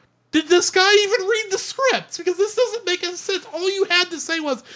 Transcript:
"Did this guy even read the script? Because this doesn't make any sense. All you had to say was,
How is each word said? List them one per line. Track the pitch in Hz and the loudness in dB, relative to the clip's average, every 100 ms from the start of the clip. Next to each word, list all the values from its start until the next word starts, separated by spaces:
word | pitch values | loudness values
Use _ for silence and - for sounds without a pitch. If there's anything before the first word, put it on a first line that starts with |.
| _ _ _ | _ _ _
"Did | 302 311 | -2 2
this | 349 349 | 2 4
guy | 381 381 | 2 4
even | 415 415 403 381 | 4 4 0 0
read | 440 427 | -2 -2
the | 381 | -6
script? | - - 539 220 160 - | -6 -2 0 0 -4 -6
Because | 349 349 | -4 0
this | 415 | 0
doesn't | 427 480 453 381 | 0 0 -2 -4
make | 359 349 | -4 -4
any | 349 | -8
sense. | - 370 - | -6 -6 -6
All | 320 370 | -4 -2
you | 392 392 | 0 2
had | 349 359 | 2 0
to | 339 | -4
say | - 330 | -6 -4
was, | 302 262 - | -4 -6 -8